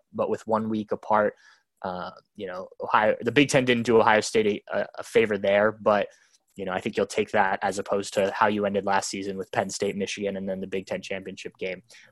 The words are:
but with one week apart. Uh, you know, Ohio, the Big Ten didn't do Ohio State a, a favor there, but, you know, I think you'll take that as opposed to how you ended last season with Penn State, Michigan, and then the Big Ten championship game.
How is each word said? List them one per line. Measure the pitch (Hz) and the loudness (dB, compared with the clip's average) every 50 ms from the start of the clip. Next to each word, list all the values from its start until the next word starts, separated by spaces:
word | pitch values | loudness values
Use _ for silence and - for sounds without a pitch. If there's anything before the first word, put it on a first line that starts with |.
| _ _ | _ _
but | - 110 104 - | -4 -4 -2 -2
with | 107 - - | -2 -4 -2
one | 107 110 107 110 110 | -2 -2 -2 -2 -2
week | 110 107 104 - | -4 -4 -4 -4
apart. | 104 - - - 107 107 104 104 - _ _ - _ _ _ _ _ - | -6 -6 -2 0 2 2 2 2 -2 _ _ -20 _ _ _ _ _ -10
Uh, | - 95 90 90 87 90 - - _ _ _ | -8 -8 -8 -8 -10 -12 -14 -18 _ _ _
you | - 101 | -12 -10
know, | 92 90 92 92 - - - | -10 -10 -10 -12 -14 -14 -12
Ohio, | 98 98 - 110 107 107 - - | -4 0 2 2 4 2 0 0
the | 117 117 | 0 2
Big | 117 147 143 120 | 4 4 4 4
Ten | - 135 127 | 4 2 4
didn't | 123 123 117 117 | 4 2 2 4
do | 123 113 113 | 4 6 6
Ohio | 104 113 110 107 | 8 8 6 4
State | - - - 113 107 104 101 - - - | 4 2 2 2 2 2 0 -2 -6 -6
a, | - 101 - - - - | -6 -6 -6 -6 -8 -12
a | |
favor | 113 - - 117 113 107 104 98 | -6 0 2 2 2 2 0 0
there, | 101 98 101 101 104 107 | 2 2 4 4 4 2
but, | 107 107 101 107 104 101 92 - - _ _ _ _ _ _ _ _ | 2 0 2 2 2 2 2 -2 -8 _ _ _ _ _ _ _ _
you | 95 95 | -10 -6
know, | 92 | -4
I | 90 92 | -4 -4
think | - 117 104 | -4 -4 -2
you'll | 110 98 | -2 -2
take | - - 110 104 - | -2 0 -2 -2 0
that | - 107 98 95 98 - | 2 2 2 2 0 -2
as | 104 98 92 101 | -2 -4 -4 -4
opposed | 95 - 104 101 98 - - | -4 -2 -2 -2 -2 -2 0
to | 107 98 98 | 0 0 0
how | - - 110 107 | 2 2 2 2
you | 107 104 101 | 2 0 0
ended | 101 101 98 95 | 0 0 -2 0
last | 98 98 98 - - | 0 0 0 -2 -4
season | - 98 98 98 95 95 | -6 -8 -8 -8 -8 -8
with | 95 - | -8 -6
Penn | - 120 101 95 | -4 -4 -4 -4
State, | - - 104 101 92 | -4 -4 -4 -4 -4
Michigan, | 101 98 - - 104 101 98 98 | -4 -6 -6 -6 -6 -6 -6 -6
and | 95 98 | -6 -6
then | 98 95 92 | -6 -6 -8
the | 95 | -8
Big | 92 95 95 92 | -8 -8 -8 -6
Ten | - 98 92 | -6 -8 -8
championship | - - 98 95 95 95 95 - - - - | -8 -8 -10 -10 -10 -12 -14 -14 -14 -14 -12
game. | - 98 92 90 92 - _ - - - _ | -10 -10 -8 -10 -10 -14 _ -20 -20 -20 _